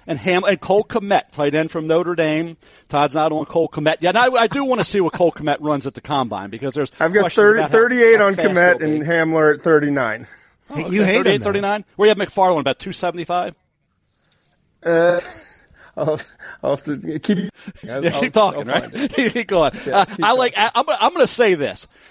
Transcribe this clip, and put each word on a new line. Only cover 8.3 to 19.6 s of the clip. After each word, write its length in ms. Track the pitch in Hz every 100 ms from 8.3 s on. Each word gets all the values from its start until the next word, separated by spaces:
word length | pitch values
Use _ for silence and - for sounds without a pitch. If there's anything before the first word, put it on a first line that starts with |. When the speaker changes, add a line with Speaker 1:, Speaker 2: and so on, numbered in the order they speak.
Speaker 1:
fast 140 | 185 170
Speaker 2:
Kmet 320 | 180 180 175
Speaker 1:
he'll 80 | 156
be. 60 | 151
Speaker 2:
and 80 | 151
Hamler 480 | 170 160 160 151
at 80 | 147
thirty-nine. 640 | 170 151 147 143 117 110 - - _ _ -
Speaker 1:
Oh, 60 |
Speaker 3:
Hey, 100 | 269
Speaker 1:
okay. 100 | 165
Speaker 3:
you 80 | 190
hate 120 | 190 220
him, 60 |
Speaker 1:
Thirty-eight, 160 | 240 202
Speaker 3:
though. 60 |
Speaker 1:
thirty-nine? 400 | 202 196 196 208 - -
We 120 | 208
have 100 | 202
McFarland 420 | 190 - 185 165
about 180 | 135 127
two 140 | 196
seventy-five. 640 | - 175 170 165 175 190 - _ _ _ _ _ _ _ _ _ _ _ _
Speaker 2:
Uh, 360 | 165 165 175 175
<laughs> 720 | - - - - _ _ - -
I'll, 240 | 147 151 - _ - -
I'll 140 | 135 139
have 80 |
to 340 | - 139 160 151
keep, 200 | - 190
Speaker 1:
<laughs> 440 | 190 - - -
Yeah, 140 | - 131
Speaker 2:
I'll, 240 | 170 147
Speaker 1:
keep 120 | -
talking, 380 | 214 196 143 135
Speaker 2:
I'll 100 | 143
find 140 | -
Speaker 1:
right? 240 | 220 277 -
<laughs> 0 |
Speaker 2:
it. 140 | 240
Speaker 1:
Keep 120 | 240 220
going. 240 | 185